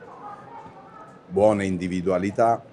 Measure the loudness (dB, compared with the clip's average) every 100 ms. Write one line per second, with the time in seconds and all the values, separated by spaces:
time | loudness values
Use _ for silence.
0 | -8 -18 -16 -16 -18 -18 -18 -20 -20 -20
1 | -20 -20 -4 4 4 4 0 -2 -2 -2
2 | 0 0 0 2 2 2 -4